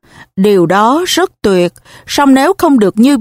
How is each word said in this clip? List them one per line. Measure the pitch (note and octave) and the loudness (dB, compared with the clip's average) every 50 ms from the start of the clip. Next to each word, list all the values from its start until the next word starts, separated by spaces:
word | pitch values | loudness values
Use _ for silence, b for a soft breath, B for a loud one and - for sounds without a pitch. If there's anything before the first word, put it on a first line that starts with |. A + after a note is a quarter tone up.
| b b b b b b _ | b b b b b b _
Điều | F#3+ F#3+ G#3 G3+ F#3 E3+ | -2 0 0 2 2 2
đó | D#3+ F3+ G3+ G#3+ A#3 C#4 E4 F4+ - | 0 0 0 0 0 0 -2 -2 -4
rất | - E4 F#4 - - _ | -4 -4 -4 -4 -4 _
tuyệt, | - G#3 F#3+ F3+ F3 E3+ B B B B B B B | -4 -2 0 0 -2 -4 B B B B B B B
song | - - - C#4+ C#4 C4 | -8 -4 -2 0 2 2
nếu | C4+ C#4 E4+ F#4+ - | 2 0 0 -2 -2
không | F4+ D#4+ C#4+ A#3 | 0 0 0 2
được | G#3 F3+ - G#3+ | 0 0 0 0
như | A#3+ C#4+ C#4+ A3+ | 0 0 0 0